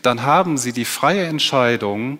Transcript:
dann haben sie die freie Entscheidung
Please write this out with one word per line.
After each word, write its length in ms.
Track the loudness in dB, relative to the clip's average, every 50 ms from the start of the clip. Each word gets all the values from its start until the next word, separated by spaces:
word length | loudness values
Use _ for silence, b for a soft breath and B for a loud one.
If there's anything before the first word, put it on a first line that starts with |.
dann 200 | 2 0 0 2
haben 360 | 2 2 4 4 4 2 -2
sie 140 | -2 -2 -4
die 140 | -4 -4 -6
freie 400 | -4 -4 0 0 2 2 2 -2
Entscheidung 920 | -2 -2 -2 -2 0 2 2 2 2 2 0 -2 -4 -4 -4 -4 -6 -8